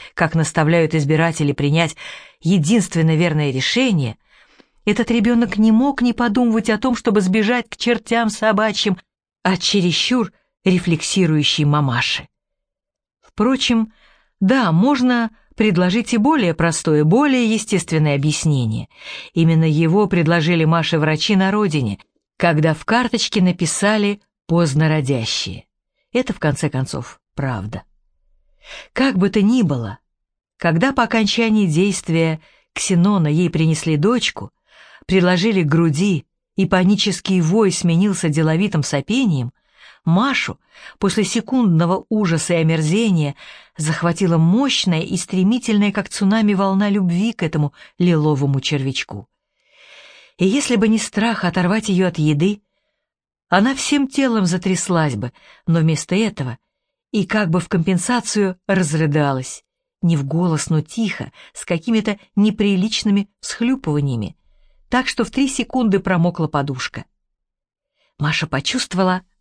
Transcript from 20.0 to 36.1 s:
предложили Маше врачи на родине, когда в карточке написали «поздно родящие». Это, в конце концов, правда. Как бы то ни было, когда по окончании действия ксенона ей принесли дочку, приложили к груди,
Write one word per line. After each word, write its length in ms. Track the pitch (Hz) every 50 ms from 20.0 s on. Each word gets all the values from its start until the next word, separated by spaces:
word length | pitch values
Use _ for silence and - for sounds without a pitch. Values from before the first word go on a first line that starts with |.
| 214
предложили 580 | - 196 175 160 156 170 170 151 165 175 165 160
Маше 320 | 156 165 170 156 - - 156
врачи 360 | 151 156 156 151 - - 208
на 160 | 185 190 190
родине, 480 | 202 208 208 190 151 147 123 107 101 - _ _ _ _ _ _ _
когда 360 | - - 170 160 156 151 165 151
в 100 | - -
карточке 560 | - 220 240 247 233 - 226 - - - 208
написали 800 | 180 180 175 - 175 151 - - 202 202 214 214 202 202 202 202 _ _ _ _ _
«поздно 420 | - 170 170 170 151 131 147 160 156
родящие». 760 | 156 156 139 127 139 117 113 - - - - 95 - - - _ _ _ _ _ _ _ _ _
Это, 220 | - 240 254 - 202
в 60 | -
конце 300 | - 151 139 - - 147
концов, 520 | - 131 131 - - 135 123 - - - _ _ _
правда. 480 | - 147 131 123 101 92 107 - - - _ _ _ _ _ _ _ _ _ _ _ _ _ _ _ _ - - - - -
Как 260 | - - 262 277 202
бы 120 | 185 190 196
то 120 | 196 214
ни 200 | 196 208 247 254
было, 380 | 220 147 143 123 113 101 107 - _ _ _ _ _ _ _ _ _ _ _
когда 340 | - - 170 160 165 240 277
по 120 | 269 269 233
окончании 640 | 220 - 226 220 202 - - 226 226 214 214 202
действия 720 | 170 151 165 190 202 185 - - - 160 165 165 160 156 156 - _ _ _ _ _ -
ксенона 540 | - - - 190 170 175 202 208 190 160
ей 220 | 147 147 165 180 165
принесли 480 | - 156 160 160 160 151 - 165 156
дочку, 540 | 147 156 208 247 240 - - - - - - _ _ _ _ _ - - - - - -
приложили 580 | - 175 190 175 180 185 175 180 226 214 185 165
к 40 |
груди, 580 | 143 147 165 170 165 139 143 196 208